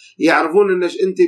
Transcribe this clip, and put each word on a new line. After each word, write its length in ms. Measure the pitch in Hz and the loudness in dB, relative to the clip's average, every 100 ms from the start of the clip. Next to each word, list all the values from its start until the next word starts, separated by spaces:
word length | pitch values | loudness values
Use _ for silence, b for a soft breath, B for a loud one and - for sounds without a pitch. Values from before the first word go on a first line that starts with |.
| B B | B B
يعرفون 640 | 160 151 160 190 196 180 | 0 0 0 0 0 0
إنش 100 | 175 | -4
أنت 240 | - 190 180 | -4 -4 0